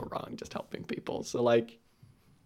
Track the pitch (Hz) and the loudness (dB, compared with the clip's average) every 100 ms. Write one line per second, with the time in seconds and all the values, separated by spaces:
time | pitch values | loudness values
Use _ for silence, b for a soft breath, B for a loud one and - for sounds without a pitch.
0 | - - - - - - - - - - | -4 -6 -6 -10 -8 -10 -8 -10 -6 -6
1 | - - - 123 120 117 117 - _ _ | -4 -6 -2 2 6 6 4 -8 _ _
2 | - _ _ _ | -20 _ _ _